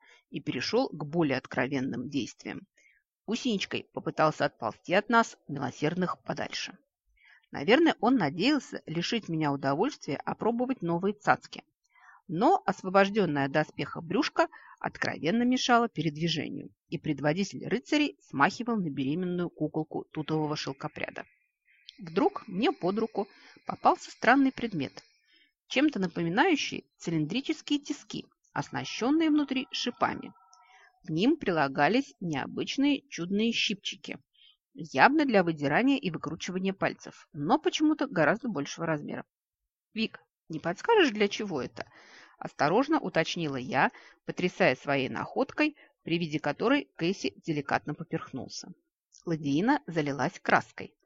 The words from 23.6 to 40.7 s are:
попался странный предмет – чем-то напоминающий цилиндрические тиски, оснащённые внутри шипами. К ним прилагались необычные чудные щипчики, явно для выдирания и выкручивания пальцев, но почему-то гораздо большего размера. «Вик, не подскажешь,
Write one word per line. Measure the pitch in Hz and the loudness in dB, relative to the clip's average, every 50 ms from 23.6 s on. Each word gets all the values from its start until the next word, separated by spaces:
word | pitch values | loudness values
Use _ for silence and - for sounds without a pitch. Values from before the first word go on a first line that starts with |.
| _ | _
попался | - - - - 262 294 - - - | -10 -6 2 2 2 2 2 -2 -16
странный | - - - 220 254 277 269 262 | -10 0 4 4 6 6 6 4
предмет – | - - 240 233 - 156 131 - - - - _ _ _ _ _ _ _ _ _ _ _ _ | 2 0 -6 -4 -2 -2 -4 -4 -6 -14 -20 _ _ _ _ _ _ _ _ _ _ _ _
чем-то | - - 254 285 311 - 208 | -2 0 2 2 2 2 0
напоминающий | 190 175 - 175 170 165 175 226 302 392 320 277 - - - - - _ _ | -2 -2 -2 -2 -2 0 2 4 4 4 4 2 0 -4 -6 -10 -12 _ _
цилиндрические | - - 180 170 160 151 147 190 254 277 - 311 - - - 294 285 | -12 -6 -2 0 0 0 0 -2 -4 -2 -4 -6 -4 -2 -2 -2 -2
тиски, | 285 - 285 - - - - - - _ _ _ _ _ - | -2 -4 -8 -8 -8 -12 -10 -10 -10 _ _ _ _ _ -6
оснащённые | - 143 - - 131 131 - - - 208 254 294 330 330 320 | -6 -6 -4 -4 -6 -6 -6 -6 -2 0 2 2 4 4 4
внутри | 294 302 294 285 254 254 254 - | 4 4 2 0 -2 -4 -4 -6
шипами. | - - - 247 - - - - - - - - - _ _ _ - _ - _ _ - - - _ _ - | -6 -4 -4 -4 -2 0 0 0 0 -4 -10 -14 -18 _ _ _ -20 _ -20 _ _ -20 -20 -20 _ _ -8
К | 170 | -4
ним | 156 160 202 262 330 | 0 2 4 4 4
прилагались | 311 - 208 175 156 143 139 135 - 143 156 214 262 277 - - - | 4 2 0 2 2 2 2 2 4 4 4 4 2 0 -2 -8 -8
необычные | 190 170 151 135 - - - - 156 - - - 269 285 285 - - - | -6 -4 -4 -4 -4 -6 -6 -6 -6 -4 -2 0 2 2 2 0 -2 -10
чудные | - - 170 175 196 202 220 233 | -8 -8 -4 -2 0 0 0 0
щипчики, | 226 - - - 208 - - - - - - - - - _ _ _ _ _ - _ _ _ _ - | 0 0 0 -2 -2 -4 -6 -10 -10 -10 -12 -12 -12 -14 _ _ _ _ _ -20 _ _ _ _ -16
явно | - 170 156 - 131 151 233 285 320 294 | -14 -12 -4 4 6 6 6 6 4 2
для | 269 220 196 175 | 4 4 4 4
выдирания | 170 165 147 143 139 147 180 233 277 277 | 4 0 0 2 2 4 4 4 4 2
и | 262 - 185 | 2 0 -4
выкручивания | 156 151 - 147 160 - - - 175 185 190 190 190 | -6 -4 -6 -6 -8 -8 -8 -6 -6 -2 -2 -2 -2
пальцев, | - 175 139 - - - - - - - _ | 0 -2 -2 -2 -4 -14 -18 -18 -18 -20 _
но | - 143 143 165 247 311 | -10 -6 0 0 0 2
почему-то | - 359 - - 311 302 311 - 294 | 0 -2 0 2 2 2 2 2 -2
гораздо | - 175 180 151 143 180 226 - 240 | -2 2 2 4 4 4 2 -2 -4
большего | 190 147 143 - - - 165 | -4 -4 -6 -6 -6 -6 -2
размера. | 170 160 147 151 - - 123 - _ _ _ _ _ _ _ _ _ _ _ _ _ - | -2 -2 -2 -4 -8 -10 -10 -10 _ _ _ _ _ _ _ _ _ _ _ _ _ -6
«Вик, | 214 220 - - - _ _ _ _ _ - | -4 -4 -4 -6 -12 _ _ _ _ _ -12
не | 165 151 | -10 -6
подскажешь, | - 165 | -4 -6